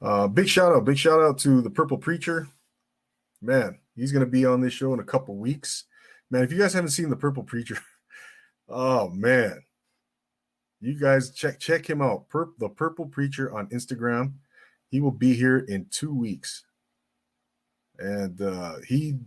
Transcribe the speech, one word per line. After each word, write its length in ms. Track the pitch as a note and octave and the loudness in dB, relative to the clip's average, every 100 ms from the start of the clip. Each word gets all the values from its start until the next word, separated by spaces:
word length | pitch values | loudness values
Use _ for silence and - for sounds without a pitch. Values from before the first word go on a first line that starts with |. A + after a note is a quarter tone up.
Uh, 240 | G2+ G2+ G2+ | -2 0 2
big 220 | G#2+ F#3+ | 2 2
shout 260 | - F3+ D3+ | 4 6 4
out, 100 | A2 | 4
big 140 | C#3 | 2
shout 220 | D#3+ D#3+ | 4 6
out 180 | D#3 C#3 | 6 4
to 220 | C#3+ C3 | 4 4
the 100 | A#2 | 4
Purple 260 | G2+ D3+ C3+ | 0 0 0
Preacher. 520 | - E3 D#3 E3 C#3+ _ _ _ _ _ _ _ _ _ | -2 -4 -2 -4 -6 _ _ _ _ _ _ _ _ _
Man, 380 | A2 C3 G#2+ - _ - | 0 2 0 -6 _ -8
he's 160 | C3 | -2
gonna 160 | C#3 B2+ | 2 2
be 180 | B2+ C3 | 4 4
on 180 | B2+ | 4
this 100 | B2+ | 0
show 200 | - C3+ B2+ | -2 -2 -2
in 40 | |
a 60 | G2+ | -2
couple 320 | - C3+ G2+ | -2 -2 -8
weeks. 480 | A2+ D3 - - - _ _ - _ | -6 -6 -6 -10 -12 _ _ -20 _
Man, 140 | B2+ | 0
if 80 | B2+ | 0
you 80 | E3+ | 2
guys 160 | G3+ F#3 | 2 2
haven't 160 | E3+ | -2
seen 180 | C#3 E3 | -2 -2
the 60 | B2 | -2
Purple 300 | D#3 C#3 G#2+ | -2 -4 -8
Preacher, 340 | A#2+ A#2 A2 - _ _ - | -8 -8 -10 -12 _ _ -20
<laughs> 460 | - - _ _ _ | -20 -20 _ _ _
oh 420 | A#2 B2+ B2+ G2 | -4 0 2 0
man, 520 | F2+ A2+ B2+ A2 F2 _ _ _ _ _ _ _ _ _ _ _ _ | 0 2 4 2 -4 _ _ _ _ _ _ _ _ _ _ _ _
you 120 | A2+ D3 | -8 0
guys 360 | C#3 C3+ C3 | 4 4 2
check, 280 | - D3+ C3+ | -4 -4 -4
check 260 | - D#3+ D#3+ | -2 -2 0
him 100 | D3+ | 0
out. 300 | C3+ G2 - | 0 0 -4
Pur-, 240 | D3+ E3 - | -6 -6 -6
the 120 | G#2+ | -8
Purple 340 | - D#3+ D#3+ D3+ | -4 -6 -4 -10
Preacher 500 | C#3 C#3 C#3 C3+ A2 | -4 -6 -4 -6 -6
on 120 | G2+ | -8
Instagram. 680 | A#2+ B2 B2 A#2+ A#2+ C3+ C#3 _ _ _ _ _ | -8 -8 -6 -2 -2 -2 -8 _ _ _ _ _
He 120 | C3 | 0
will 80 | C#3+ | 0
be 240 | G#2+ B2+ A#2+ | 2 2 4
here 240 | B2+ B2+ | 4 2
in 260 | G#2+ G2 F2+ | 0 -6 -6
two 240 | - D3+ C#3+ | -8 -6 -4
weeks. 500 | A#2 F2+ - - _ _ _ _ _ _ _ _ _ _ _ _ _ _ | -4 -6 -10 -14 _ _ _ _ _ _ _ _ _ _ _ _ _ _
And, 420 | G2 G2+ G2 F2+ | -8 -6 -6 -4
uh, 360 | G2 F#2 F2 D2+ - | -4 -4 -8 -10 -4
he, 300 | C3 D3+ C#3 | -2 -2 -6